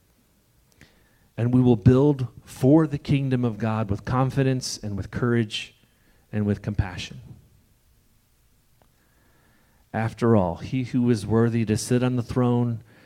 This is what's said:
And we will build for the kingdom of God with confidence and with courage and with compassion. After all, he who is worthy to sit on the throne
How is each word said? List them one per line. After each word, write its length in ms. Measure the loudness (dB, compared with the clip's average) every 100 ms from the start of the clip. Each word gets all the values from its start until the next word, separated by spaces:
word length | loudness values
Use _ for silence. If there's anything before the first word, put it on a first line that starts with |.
| _ _ _ _ _ _ _ _ -20 _ _ _ _ -4
And 160 | 0
we 80 | 2
will 140 | 4 4
build 520 | 6 6 4 2 -4 -10
for 420 | -20 -2 4 4 4
the 120 | -2
kingdom 460 | -2 -2 0 -2
of 140 | -2 -2
God 320 | -4 -2 -4
with 160 | -6 -4
confidence 720 | -2 0 0 -2 -2 -6 -10
and 180 | -8 -8
with 140 | -8
courage 640 | -4 0 2 0 -6 -12 _ _ _ _ _ _
and 140 | -4 0
with 160 | -2
compassion. 600 | -2 -4 -4 -8 -14 -16 -20 -20 _ _ _ _ _ _ _ _ _ _ _ _ _ _ _ _ _ _ _ _ _ _ _ _ _
After 420 | -4 -4 0 4 4
all, 200 | 2 -2
he 300 | -6 -6 -4
who 220 | 0 0
is 160 | 0 0
worthy 360 | 2 2 0 0
to 120 | -2
sit 260 | 0 0
on 120 | 0 -2
the 80 |
throne 600 | -4 -2 0 0 -2 -4 -10 -20